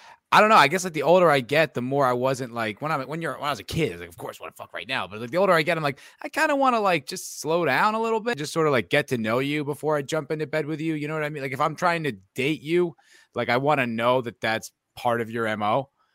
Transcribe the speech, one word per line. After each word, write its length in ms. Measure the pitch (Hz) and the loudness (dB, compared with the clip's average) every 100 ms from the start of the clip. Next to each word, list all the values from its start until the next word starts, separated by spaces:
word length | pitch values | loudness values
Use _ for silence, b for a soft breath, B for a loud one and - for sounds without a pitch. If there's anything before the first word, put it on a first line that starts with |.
| B B - | B B 2
I 100 | 175 | 6
don't 100 | 214 | 8
know. 60 | 214 | 8
I 120 | 143 | 6
guess, 160 | 180 | 2
like, 80 | 180 | -4
the 120 | 151 | -2
older 260 | 139 185 170 | 4 6 8
I 100 | 143 | 4
get, 320 | 110 147 156 | 2 2 2
the 80 | 131 | 0
more 240 | 127 139 | -2 2
I 80 | 131 | 2
wasn't 400 | 123 131 127 127 | 2 0 -2 -6
like, 300 | 117 110 101 | -6 -6 -6
when 100 | 147 | -6
I'm, 160 | 151 131 | -6 -6
when 140 | 160 | -8
you're, 100 | 160 | -8
when 100 | 123 | -6
I 60 | 143 | -6
was 100 | 113 | -6
a 40 | |
kid, 280 | - 165 131 | -6 -2 -2
it's 80 | 85 | -4
like, 80 | 87 | -14
"Of 80 | - | -14
course, 200 | 113 - | -14 -14
I 40 | |
wanna 80 | 82 - | -18 -16
fuck 160 | - | -14
right 140 | 85 98 | -14 -8
now." 180 | 131 92 | -6 -6
But, 140 | 104 | -10
like, 100 | 120 | -6
the 60 | 165 | 0
older 140 | 196 | 2
I 100 | 165 | 2
get, 140 | 156 165 | 2 0
I'm 60 | |
like, 180 | 147 135 B B | -2 -6 B B
"I 60 | 302 | -10
kinda 260 | - 311 277 | -2 0 2
wanna, 240 | 262 233 | 2 2
like, 260 | 202 170 - | 2 0 -2
just 340 | 185 - - | -12 -12 -10
slow 240 | 147 170 | -2 0
down 300 | 156 135 208 | 2 2 2
a 60 | 220 | 0
little 180 | 226 226 | -2 -2
bit, 180 | 233 143 | -2 -6
just 140 | 151 | -4
sorta, 180 | 165 156 | 0 2
like, 200 | 127 98 | 2 2
get 180 | 143 147 | 0 0
to 100 | 123 | -2
know 200 | 110 123 | 0 0
you 260 | 139 151 | 0 -2
before 320 | 139 139 147 151 | -4 -6 -2 -2
I 60 | |
jump 280 | 139 160 135 | -2 -6 -4
into 160 | 156 147 | -6 -4
bed 200 | 156 147 | -4 -4
with 140 | 156 | -6
you." 140 | 160 | -4
You 140 | 156 147 | -4 -4
know 60 | |
what 80 | 156 | -4
I 40 | 147 | -6
mean? 120 | 151 | -6
Like, 100 | 135 | -8
if 80 | 127 | -2
I'm 160 | 160 147 | -2 0
trying 280 | 180 170 | -2 0
to 80 | 147 98 _ | -4 -6 _
date 260 | - 147 156 | -4 -2 -2
you, 320 | 147 170 175 - b b b | 0 0 0 -4 b b b
like, 140 | 117 120 | -6 0
I 80 | 120 | 2
wanna 280 | 139 139 120 | 2 2 0
know 340 | 113 120 131 | 0 2 2
that 180 | 117 - | 0 -4
that's 300 | 113 110 - _ _ - | -2 -2 -6 _ _ -4
part 240 | 120 117 | -2 0
of 100 | 110 | -2
your 160 | 117 110 | -4 -4
M 160 | 107 | -2
O. 280 | 104 127 135 _ _ | 0 0 -2 _ _